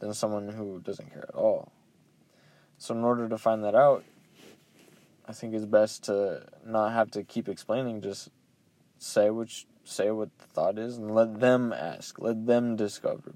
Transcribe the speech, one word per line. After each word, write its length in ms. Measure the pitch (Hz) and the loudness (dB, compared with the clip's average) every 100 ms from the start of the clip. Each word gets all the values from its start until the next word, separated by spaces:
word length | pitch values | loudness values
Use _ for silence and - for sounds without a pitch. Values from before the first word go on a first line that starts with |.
than 120 | 107 | -10
someone 360 | 104 107 104 101 | -4 -4 -4 -6
who 320 | 110 101 92 | -8 -10 -10
doesn't 320 | 98 92 76 | -10 -10 -12
care 140 | 76 - | -16 -12
at 60 | |
all. 360 | - 107 92 - _ _ _ _ _ _ _ _ _ _ - | 0 2 2 -4 _ _ _ _ _ _ _ _ _ _ -14
So 160 | - | -8
in 100 | 117 | -2
order 240 | 120 120 113 | 0 0 -2
to 100 | 110 | -2
find 240 | 117 110 | 0 0
that 140 | 104 110 | 4 6
out, 280 | 143 113 - _ _ _ - - _ _ _ _ _ _ - | 6 6 0 _ _ _ -20 -20 _ _ _ _ _ _ -18
I 60 | |
think 220 | 110 113 | -12 -6
it's 100 | 110 | -6
best 400 | 104 107 107 - | 2 4 4 0
to 420 | - 101 98 71 - - 113 | -2 0 0 -4 -12 -20 -4
not 260 | 110 107 | 0 2
have 200 | 117 107 | 2 0
to 100 | 104 | -2
keep 260 | - 117 101 | -8 -6 -6
explaining, 520 | 92 - 117 123 110 | -6 -4 -4 -4 -6
just 300 | 101 98 - _ _ _ _ _ _ _ | -8 -10 -12 _ _ _ _ _ _ _
say 320 | - 110 104 | -2 2 4
what 180 | 113 113 | 2 -6
you, 180 | - - _ | -12 -20 _
say 280 | - - 101 | -12 -2 -2
what 180 | 110 101 - | -2 -6 -10
the 60 | |
thought 340 | - - 85 107 | -10 -2 -2 -2
is 200 | 117 120 | -6 -8
and 160 | 107 | 0
let 260 | 110 113 107 | 4 4 4
them 320 | 127 127 120 | 4 4 2
ask, 480 | 90 80 - - - | -4 -6 -8 -14 -6
let 260 | 113 113 113 | -2 0 2
them 300 | 120 120 110 | 2 2 -2
discover, 560 | 104 - 120 110 - | -4 -4 -4 -4 -10